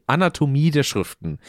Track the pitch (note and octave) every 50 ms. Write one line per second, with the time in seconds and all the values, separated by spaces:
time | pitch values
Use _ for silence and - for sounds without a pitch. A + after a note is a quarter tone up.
0 | _ - B2+ E3+ F#3+ F3 - - D#3 C#3 C3+ C#3+ D3+ E3 D3 D3 C3+ - - G#2
1 | F2+ - - - - E2 D2+ - _